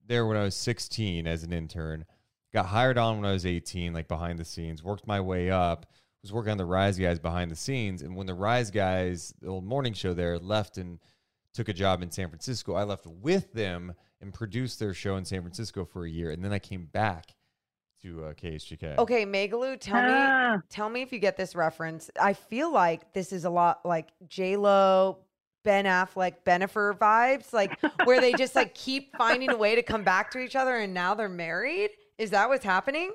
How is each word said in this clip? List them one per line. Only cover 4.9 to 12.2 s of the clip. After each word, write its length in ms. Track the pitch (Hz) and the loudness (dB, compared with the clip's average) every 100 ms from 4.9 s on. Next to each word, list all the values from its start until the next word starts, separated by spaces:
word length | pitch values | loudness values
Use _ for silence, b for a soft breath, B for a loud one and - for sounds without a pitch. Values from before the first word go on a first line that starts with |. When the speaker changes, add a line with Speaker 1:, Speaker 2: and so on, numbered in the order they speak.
| 101 - | -8 -4
Speaker 1:
my 140 | 101 | -4
way 300 | 92 92 90 | -2 -2 0
up, 340 | 92 87 82 - _ _ _ | 2 2 0 -8 _ _ _
was 100 | 98 | -10
working 200 | 107 107 | -6 -4
on 40 | 104 | -4
the 80 | |
Rise 340 | 87 92 98 95 | 0 2 2 2
Guys 200 | 92 85 | 0 0
behind 320 | 85 87 87 | -2 -4 -4
the 40 | 80 | -6
scenes. 440 | - 135 104 92 | -4 -4 -4 -6
And 160 | 69 90 | -10 -10
when 100 | 95 | -8
the 60 | |
Rise 360 | 87 101 123 113 | -4 0 0 0
Guys, 640 | 101 95 92 92 87 - - | 0 2 2 0 -4 -8 -14
the 60 | - | -8
old 160 | 92 92 | -8 -4
morning 260 | 131 127 | -2 -2
show 220 | 98 95 | -2 -2
there, 240 | 87 87 85 | 0 0 -2
left 400 | 90 107 104 - | -2 -2 -2 -8
and 220 | 90 85 _ _ _ _ _ | -12 -12 _ _ _ _ _
took 160 | - 110 | -8 -6
a 60 | |
job 280 | 90 98 92 | 0 2 2
in 80 | 87 | -2
San 200 | - | -6